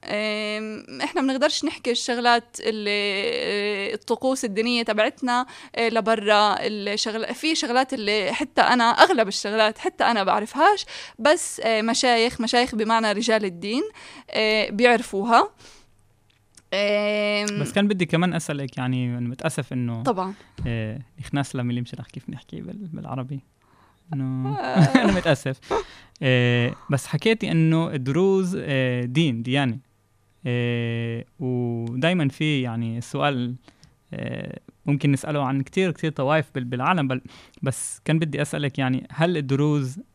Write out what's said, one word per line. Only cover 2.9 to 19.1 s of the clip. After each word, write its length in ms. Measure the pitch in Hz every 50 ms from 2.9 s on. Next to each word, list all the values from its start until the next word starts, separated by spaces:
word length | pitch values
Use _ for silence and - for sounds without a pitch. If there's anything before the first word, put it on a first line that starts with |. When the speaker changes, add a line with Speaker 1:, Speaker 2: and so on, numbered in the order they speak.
| 202 208 202 202 196 196 196 - -
Speaker 1:
آه، 600 | - - 170 196 208 202 208 208 196 196 202 -
الطقوس 520 | - - - 233 220 - 262 262 262 -
الدينية 380 | 233 196 202 220 240 247 240 233
تبعتنا، 640 | 226 214 208 214 254 262 - - 254 240 247 254 - - - - - -
آه، 140 | - 233 226
لبرا 680 | 226 226 208 220 226 226 202 202 214 208 208 208 196 -
الشغل-، 720 | - - 214 208 196 202 202 208 - 233 208 220 180 - 233
في 220 | - - 320 320
شغلات 380 | - - 262 240 254 262 254 269
اللي 400 | 240 214 202 208 214 196 - 233
حتى 280 | - 294 262 _ -
أنا، 220 | 208 - 240 247 233
أغلب 440 | 233 233 - 311 349 381 254 220 190
الشغلات 500 | 208 - - 208 208 220 214 214 220 -
حتى 260 | - 370 - - -
أنا 200 | - 233 214 196
بعرفهاش، 600 | 185 180 208 202 226 - 254 311 381 415 381 - - - - - - - -
بس، 420 | 220 285 311 370 - - - - -
آه، 180 | 226 226 220
مشايخ، 600 | 214 226 233 - - 254 240 233 226 240 247 -
مشايخ 340 | 233 226 - 240 247 254 -
بمعنى 360 | 214 220 214 226 226 220 214
رجال 340 | 202 196 233 247 220 220 214
الدين، 380 | 196 175 170 170 202 220 262 403 440 - - - - - - - -
آه، 380 | - - 220 214 214 220 202 -
بيعرفوها. 800 | - 202 247 247 240 220 240 - - 196 196 240 233 240 - 427 - _ - - - - _ _ _ _ _ _ _ _ _ _ _ _ _ _ _ - _ _ -
أم، 880 | 190 202 202 208 208 208 208 208 208 208 208 208 208 208 208 202 202
Speaker 2:
بس 100 | 143 -
كان 160 | - 202 202 202
بدي 180 | 214 185 180
كمان 280 | 156 - 165 175 180 170
أسألك، 440 | 165 - - 151 143 139 127 - -
يعني، 400 | 127 127 127 127 127 123